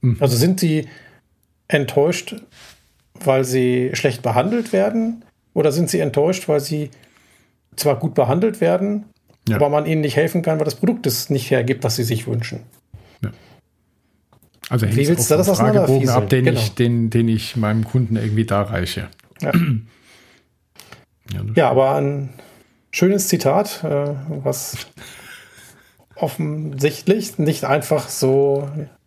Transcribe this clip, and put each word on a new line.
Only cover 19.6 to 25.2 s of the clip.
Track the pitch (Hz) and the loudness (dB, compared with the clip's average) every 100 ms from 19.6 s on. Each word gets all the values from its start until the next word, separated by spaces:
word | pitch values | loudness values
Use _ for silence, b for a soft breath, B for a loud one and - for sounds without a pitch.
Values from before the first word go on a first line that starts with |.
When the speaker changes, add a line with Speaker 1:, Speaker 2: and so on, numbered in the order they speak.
| 165 117 110 b b b b b b _ _ _ - - _ _ - | 2 -2 -4 b b b b b b _ _ _ -20 -20 _ _ -12
Speaker 1:
Ja, | 98 | -10
das | 101 110 | -2 2
Speaker 2:
Ja, | 143 | 2
aber | 127 135 | 4 2
ein | 147 143 143 135 B B B B B _ | 2 0 -4 -8 B B B B B _
schönes | - 180 196 190 | 0 2 2 0
Zitat, | - 139 160 208 - | 0 2 2 0 -4
äh, | 160 143 143 143 143 147 | -4 -2 -2 -6 -8 -6
was | 135 127 - - - - B B | -4 -4 -6 -12 -14 -18 B B